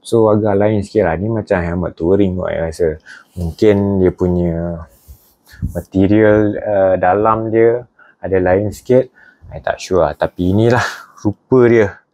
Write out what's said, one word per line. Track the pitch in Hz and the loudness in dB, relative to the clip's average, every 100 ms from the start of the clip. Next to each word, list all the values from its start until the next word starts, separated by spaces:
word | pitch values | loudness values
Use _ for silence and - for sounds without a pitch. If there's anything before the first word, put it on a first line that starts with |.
So | - 117 110 | -2 2 2
agak | 104 107 98 | 2 0 0
lain | 104 107 | 0 -2
sikit | 98 110 90 | -2 -2 0
lah. | 80 | -2
Ni | 101 | -4
macam | 113 98 95 | -6 -2 -2
helmet | 85 90 85 | -2 -4 -6
touring | - 82 98 98 92 | -4 -2 0 0 -2
kot | 82 | -6
saya | 80 | -6
rasa. | 82 80 85 78 - - _ - | -8 -4 -4 -4 -14 -20 _ -10
Mungkin | 85 76 110 101 101 98 | -10 0 2 2 0 0
dia | 92 87 | 0 0
punya | 92 90 87 82 85 82 80 _ _ - _ _ _ - - 87 | -2 0 -2 -4 -6 -10 -16 _ _ -20 _ _ _ -12 -10 -10
material, | - 95 95 104 107 107 104 107 | -4 0 2 4 4 4 0 -4
uh, | 104 104 95 92 | -4 0 0 2
dalam | 92 98 110 110 113 | 0 2 2 0 0
dia | 113 113 120 123 _ _ _ | 2 2 2 -6 _ _ _
ada | 92 95 | -4 -2
lain | 90 92 104 | 2 0 -2
sikit. | 95 - 127 131 _ _ _ - | -8 0 0 0 _ _ _ -20
Saya | - | -10
tak | - - | -8 -8
sure | - 92 78 | -2 0 0
lah. | 73 | -2
Tapi | 80 - 90 98 | -6 -2 -2 2
inilah | 117 120 - - - - | 2 2 -2 -10 -20 -8
rupa | 107 101 _ 131 120 | -6 -6 _ 4 4
dia | 117 101 - _ | 4 2 -2 _